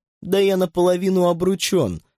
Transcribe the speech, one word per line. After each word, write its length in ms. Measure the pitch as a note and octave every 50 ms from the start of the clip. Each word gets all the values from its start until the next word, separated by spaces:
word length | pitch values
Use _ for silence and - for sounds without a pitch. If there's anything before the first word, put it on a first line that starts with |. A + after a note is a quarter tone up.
| _ _ _ _
Да 180 | - F3 F#3+ G3+
я 180 | G3 G3 F#3+
наполовину 720 | F#3 F#3 F3+ - F3+ F3 F3+ F3+ F3+ G3 F#3 F#3+ F#3 F3
обручен 720 | F3 E3+ E3 F3+ F#3 G3 F#3+ - - G3+ F3 B2+ F#2+ E2+ D2+ - _ _